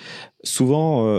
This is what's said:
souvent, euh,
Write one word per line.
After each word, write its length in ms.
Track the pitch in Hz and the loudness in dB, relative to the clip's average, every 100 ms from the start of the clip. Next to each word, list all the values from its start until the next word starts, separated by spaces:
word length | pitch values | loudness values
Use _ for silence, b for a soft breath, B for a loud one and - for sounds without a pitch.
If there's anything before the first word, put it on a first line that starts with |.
| B B B _ | B B B _
souvent, 640 | - - 127 151 160 143 | -6 0 2 2 2 2
euh, 120 | 110 | 2